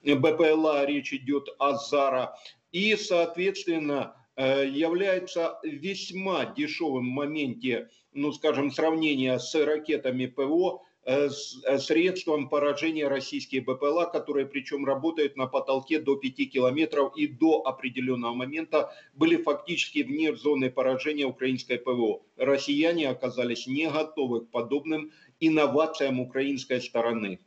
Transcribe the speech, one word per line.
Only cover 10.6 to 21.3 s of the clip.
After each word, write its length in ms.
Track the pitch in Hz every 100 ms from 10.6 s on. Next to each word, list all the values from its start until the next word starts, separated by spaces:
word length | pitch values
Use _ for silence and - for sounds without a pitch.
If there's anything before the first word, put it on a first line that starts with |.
| 185 175 - _
э, 240 | 127 139 143
с-, 320 | 120 - 127
э, 140 | 123 135
средством 720 | - 160 180 185 - 151 131
поражения 580 | 147 147 143 160 156 143
российских 560 | 135 131 143 - 131
Б 100 | 117
П 120 | 131 143
Л 120 | 165
А, 60 |
которые 400 | 170 156 151 143
причем 400 | 139 143 131 143
работают 520 | 139 135 160 165 139 139
на 100 | 131
потолке 520 | 135 131 135 127 156
до 180 | 143 139
пяти 280 | 135 135
километров 680 | 131 131 127 143 156 143 139
и 120 | 151 147
до 340 | 123 160 151
определенного 680 | 135 - 131 127 127 123 117
момента 580 | 120 127 156 160 156 - - -
были 240 | 139 165 170
фактически 680 | - 143 - 160 - 147
вне 320 | 127 147 160
зоны 340 | 120 143 143 131
поражения 560 | 127 127 131 151 151
украинской 520 | 139